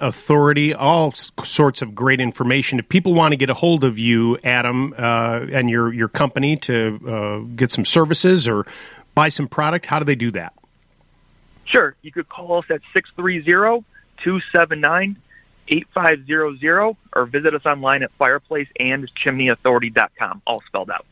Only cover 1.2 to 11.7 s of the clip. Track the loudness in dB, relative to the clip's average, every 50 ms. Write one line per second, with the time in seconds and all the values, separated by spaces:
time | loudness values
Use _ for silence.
1.2 | -10 -10 -10 -12 -10 -2 2 2 4 2 2 -2 -8 -10 -6 -2 0 2 2 2
2.2 | 0 -2 -2 -2 -2 0 0 0 0 0 -2 -4 -2 2 0 2 2 4 4 4
3.2 | 4 4 2 2 0 0 0 0 2 2 2 2 2 0 0 0 2 2 4 4
4.2 | 4 2 0 0 0 0 0 0 0 0 -2 -2 -4 -4 -4 -4 -2 0 0 0
5.2 | 0 -2 -4 -4 -6 -4 -2 -2 0 0 2 0 0 0 0 -2 -2 -2 0 0
6.2 | -2 0 0 -2 0 0 -2 -2 -2 -2 -2 0 0 -2 -4 -6 -8 -8 -6 -4
7.2 | -4 -6 -6 -8 -10 -8 -4 -2 0 0 0 0 0 2 4 4 4 2 2 2
8.2 | 4 4 4 4 2 0 -2 -2 -4 -6 -10 -20 -20 -20 -20 -20 -12 _ 0 2
9.2 | 2 2 0 -2 -6 -6 -4 -2 -2 0 -2 -4 -4 -2 -2 -2 0 0 -2 0
10.2 | -2 -4 -4 -6 -10 -12 -16 _ _ _ _ _ _ _ _ _ _ _ _ _
11.2 | _ _ _ _ _ _ _ _ -6 0